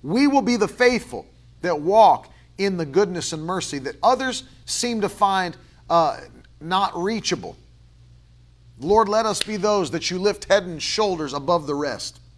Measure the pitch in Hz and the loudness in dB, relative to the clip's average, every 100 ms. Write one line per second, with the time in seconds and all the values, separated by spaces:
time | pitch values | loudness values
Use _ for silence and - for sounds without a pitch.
0 | 143 220 285 277 202 240 202 - 247 247 | -2 2 4 4 2 0 0 2 2 2
1 | - 107 - _ - - 175 156 156 214 | -4 -14 -14 _ -20 -8 -4 -2 2 6
2 | 202 165 - - - - 196 180 156 143 | 6 6 -2 -20 -20 -4 -2 -2 -2 0
3 | 202 180 135 160 160 185 - 143 135 - | 0 -2 -8 -8 -6 -6 -6 -8 -8 0
4 | 220 254 262 240 - - - - 240 226 | 2 2 0 -6 -12 -20 -8 -4 -2 -2
5 | 196 - 196 190 175 - - - - 170 | -4 0 2 2 -2 -8 -20 -20 0 2
6 | 156 - - - - - 160 185 196 170 | 2 -2 -14 -20 -20 -18 -2 0 0 -2
7 | 185 220 - 156 85 - - - - - | -2 -2 -4 -4 -6 -18 -20 -20 -20 -20
8 | - - _ - - _ - - 143 214 | -20 -20 _ -20 -20 _ -20 -10 2 4
9 | 208 214 220 196 - 214 208 208 156 170 | 4 0 0 -2 -4 -2 0 0 0 -4
10 | - 180 202 202 - 202 180 160 - - | -6 -2 -2 -2 2 2 2 -8 -6 -2
11 | 208 175 147 143 139 175 143 143 147 107 | -2 -2 -4 -6 0 0 0 -4 -4 -6
12 | - - - | -10 -16 -20